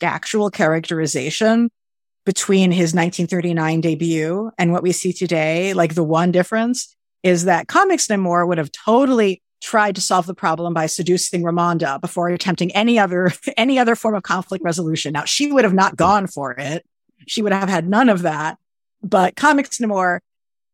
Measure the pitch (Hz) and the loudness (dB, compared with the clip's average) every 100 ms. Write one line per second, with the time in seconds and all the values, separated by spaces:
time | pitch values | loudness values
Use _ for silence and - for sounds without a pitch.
0 | 170 156 - 220 208 - 160 165 160 165 | -4 -4 -4 -2 -2 0 0 0 -2 -4
1 | 156 147 127 - 220 226 233 _ _ _ | -2 -2 -4 0 2 2 0 _ _ _
2 | _ _ - 185 - 190 180 175 165 175 | _ _ -4 -2 2 4 4 2 2 0
3 | 175 185 170 180 175 165 160 160 165 151 | -2 -2 -4 -2 -2 -2 0 0 0 -2
4 | 170 160 156 190 226 - 170 180 180 175 | -2 -2 -2 -4 -6 -2 0 0 0 -2
5 | 185 170 175 165 156 165 190 185 165 165 | -4 -4 -2 0 0 0 -2 0 0 0
6 | 156 160 180 180 180 220 233 247 - _ | 0 2 2 2 0 -2 -2 -4 -8 _
7 | _ _ 180 175 185 165 - 339 392 330 | _ _ 0 2 2 0 2 2 2 2
8 | - 202 180 175 175 165 143 - - 240 | 0 0 0 0 0 -2 -4 -6 2 2
9 | 269 240 202 180 _ - - 220 208 185 | 4 2 0 -2 _ -18 -2 0 0 0
10 | - 185 175 175 185 165 170 165 160 - | -2 0 -2 -2 -2 -2 -2 -2 -2 -2
11 | 175 180 - 180 170 175 175 165 151 139 | 0 0 0 -2 -2 0 0 0 -2 -4
12 | 180 180 175 175 185 170 180 202 233 233 | -6 -4 -2 -2 -2 -2 0 0 2 2
13 | 190 180 185 - 277 - 254 262 233 226 | 2 2 0 -2 -6 0 2 2 2 2
14 | 220 202 - 185 - 190 175 160 160 156 | 0 -4 -2 -4 -4 -4 -4 -2 -2 -4
15 | 147 139 - - 294 277 220 190 190 - | -4 -4 -4 -2 0 2 4 4 2 2
16 | 175 208 185 143 135 123 139 165 - _ | 2 2 0 -6 -8 -8 -8 -8 -10 _
17 | _ _ - - 208 190 196 180 170 208 | _ _ -8 -2 0 0 0 0 2 4
18 | 262 190 170 151 156 - _ _ _ _ | 4 4 0 -2 -6 -8 _ _ _ _
19 | 196 196 180 - 294 277 262 - 220 196 | -2 2 2 2 2 2 0 -4 -2 0
20 | 180 180 _ _ _ _ _ | 0 -2 _ _ _ _ _